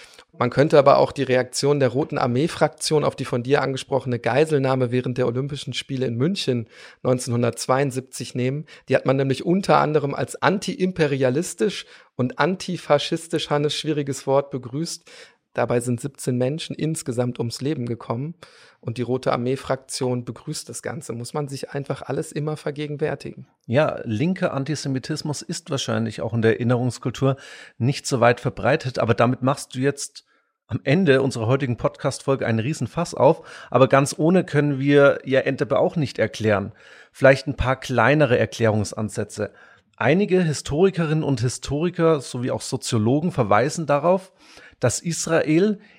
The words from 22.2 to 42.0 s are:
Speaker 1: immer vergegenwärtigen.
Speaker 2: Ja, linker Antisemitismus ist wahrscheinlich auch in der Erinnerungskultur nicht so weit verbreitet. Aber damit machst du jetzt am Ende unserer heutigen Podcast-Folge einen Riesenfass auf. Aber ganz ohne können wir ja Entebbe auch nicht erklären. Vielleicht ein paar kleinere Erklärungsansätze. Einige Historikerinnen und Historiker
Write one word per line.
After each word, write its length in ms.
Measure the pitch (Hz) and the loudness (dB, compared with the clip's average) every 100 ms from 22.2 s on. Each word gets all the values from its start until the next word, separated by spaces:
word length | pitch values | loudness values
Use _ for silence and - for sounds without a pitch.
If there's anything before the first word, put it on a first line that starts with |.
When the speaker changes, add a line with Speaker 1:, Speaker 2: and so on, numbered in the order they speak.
| - | -6
Speaker 1:
immer 260 | 151 151 151 | -6 -6 -6
vergegenwärtigen. 920 | 151 143 147 147 151 143 143 - 131 _ - | -8 -8 -8 -4 -4 -4 -10 -16 -20 _ -2
Speaker 2:
Ja, 320 | 123 156 - | 2 2 0
linker 480 | 120 107 170 185 180 | -4 -2 0 0 -2
Antisemitismus 880 | 139 139 147 143 131 - 156 151 139 | -2 -4 -4 -4 -4 -4 -6 -6 -8
ist 260 | - 165 - | -8 -10 -6
wahrscheinlich 500 | 139 - 110 113 - | -6 -2 -2 -2 -4
auch 120 | 117 | -4
in 100 | 113 | 2
der 100 | 113 | 2
Erinnerungskultur 840 | 117 117 120 127 - 131 - 135 131 - - - - | 2 2 0 0 -4 -6 0 0 0 -8 -20 -14 -2
nicht 300 | 120 - - | 0 0 -2
so 140 | 127 | 4
weit 180 | 117 120 | 4 4
verbreitet. 600 | 127 - 107 160 127 - | -2 -2 0 0 -2 -2
Aber 140 | 113 | 0
damit 280 | 117 120 127 | 2 2 2
machst 320 | 127 147 - | -2 -2 -6
du 60 | 127 | -4
jetzt 460 | 139 135 - - - _ _ _ - | -2 -2 -8 -14 -20 _ _ _ -10
am 100 | - | -4
Ende 380 | - 165 180 135 | 0 4 6 4
unserer 260 | 135 120 110 | 2 0 0
heutigen 280 | 139 135 117 | 0 0 -2
Podcast-Folge 720 | 143 - 139 - - 135 - | -4 -2 -6 -4 -2 -2 0
einen 140 | 113 | 0
Riesenfass 540 | 117 156 120 - 175 | -2 -4 -4 -4 -4
auf. 280 | - 135 - - - - | 4 4 4 -2 -20 0
Aber 200 | 123 131 | 4 6
ganz 260 | 135 143 - | 4 2 2
ohne 280 | 160 185 | 2 2
können 340 | - 143 147 135 | 2 0 0 0
wir 400 | 139 143 139 - | 4 6 6 4
ja 160 | 127 131 | 0 0
Entebbe 400 | 139 135 131 131 | 0 -2 0 2
auch 160 | 180 175 | 2 0
nicht 240 | 139 - | -2 -2
erklären. 520 | 107 - 107 98 101 - - - - | -2 0 0 2 -2 -10 -20 -20 -20
Vielleicht 380 | - 135 135 147 | 4 4 4 0
ein 80 | - | -2
paar 240 | 123 131 | -2 -2
kleinere 580 | - 120 113 151 135 123 | -2 2 4 6 4 4
Erklärungsansätze. 1120 | 110 - 113 107 98 - 107 - 101 - 101 - - _ _ - | 0 0 2 2 -2 -4 -6 -6 -6 -6 -8 -10 -20 _ _ -2
Einige 440 | 113 175 196 185 | 2 2 2 2
Historikerinnen 840 | 160 139 - 143 190 170 156 156 | 0 -2 -4 2 2 2 0 0
und 160 | 151 127 | 0 0
Historiker 800 | 123 - - 143 175 180 | -2 -4 -4 -2 -2 0